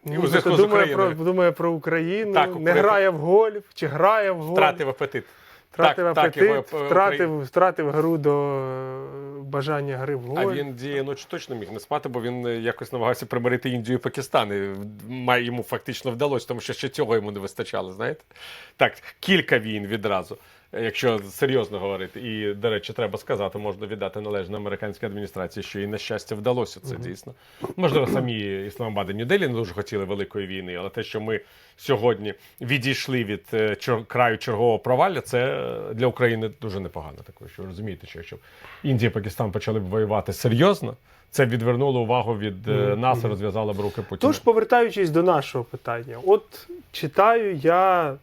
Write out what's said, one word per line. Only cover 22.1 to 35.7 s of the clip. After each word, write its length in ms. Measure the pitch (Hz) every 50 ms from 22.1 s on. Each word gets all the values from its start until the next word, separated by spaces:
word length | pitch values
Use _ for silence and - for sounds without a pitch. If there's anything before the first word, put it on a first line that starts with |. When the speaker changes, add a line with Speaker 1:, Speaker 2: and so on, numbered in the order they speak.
| - 95
Speaker 1:
І, 320 | 120 120 110 107 107 104 101
до 160 | 101 101 120
речі, 240 | 110 101 - - 117
треба 240 | - 117 101 95 107
сказати, 400 | - - 139 104 101 95 - 104
можна 280 | 104 104 95 95 107 101
віддати 340 | 107 104 101 95 - 107
належне 360 | 104 107 104 101 95 87 101 104
американській 480 | 104 101 101 101 - 104 98 - -
адміністрації, 580 | 110 98 104 104 98 - 113 110 104 - 107 95
що 160 | - - 101
їй, 80 | 98 101
на 100 | 107 104
щастя, 380 | - - 113 104 - - 110
вдалося 440 | 104 107 123 123 123 113 - - - -
це 100 | 135 123
Speaker 2:
Мгм. 100 | 110 120
Speaker 1:
дійсно. 300 | 85 90 - - - - _ _ _ - - - - -
Можливо, 320 | - 185 165 135 151 135 123
самі 580 | - 135 127 123 117 110 104 101 98 95 98
Ісламабад 440 | 104 - - 120 110 107 104 101 90
і 40 | 98
Нью-Делі 260 | 104 113 123 180 202
не 80 | 185 139 123
дуже 200 | 110 - 85 87
хотіли 320 | 101 101 - - 104 98
великої 420 | 90 101 101 98 92 - 107 98 92
війни, 280 | 95 95 92 90 90
але 140 | 87 92 98
те, 140 | - - 110
що 180 | - - 110
ми 180 | 107 110 110 104 - _ - - - - _ _
сьогодні 560 | - - 139 107 107 123 113 98 104 104 95 - _ - _ -
відійшли 600 | - 120 135 143 117 135 131 - - - 131 127 117
від, 200 | 101 104 98 - - -
е, 160 | 113 107 107 104
чор-, 300 | 101 - - 123 110 113
краю 320 | _ - 127 120 117 113 110
чергового 420 | - - 117 101 117 120 113 104
провалля, 420 | - 120 127 127 160 196 185 139
це, 180 | 110 - - 123
е, 540 | 123 135 143 139 127 123